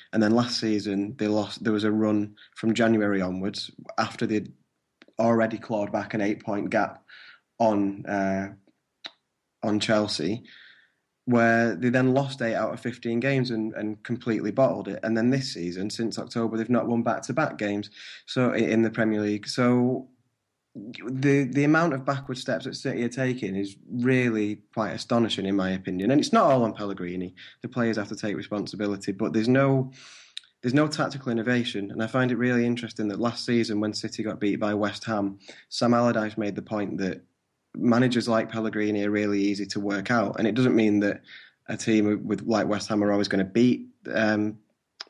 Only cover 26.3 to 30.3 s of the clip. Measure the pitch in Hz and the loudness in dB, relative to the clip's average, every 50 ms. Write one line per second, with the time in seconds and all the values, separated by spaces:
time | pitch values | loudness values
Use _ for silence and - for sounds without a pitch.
26.3 | 226 226 190 156 135 127 117 107 98 - 107 101 98 95 90 87 90 90 90 90 | 4 4 6 6 6 4 4 0 -2 -4 -6 -8 -6 -6 -6 -6 -6 -6 -8 -8
27.3 | - - - - - _ - 120 - 123 117 113 107 107 101 - 110 - - 107 | -10 -16 -20 -20 -16 _ -14 -8 -4 -2 0 0 0 -2 -4 -6 -8 -6 -4 -4
28.3 | 92 - 101 - 104 101 90 - - 95 104 101 101 98 - 104 95 - 117 82 | -4 -6 -6 -6 -4 -4 -4 -6 -6 -4 -2 -2 -2 -4 -4 -6 -4 -2 -4 0
29.3 | 76 110 107 123 127 135 139 135 135 131 131 - - - - - - - - - | 0 0 2 4 4 4 4 4 4 2 0 -2 -8 -16 -20 -20 -20 -20 -20 -18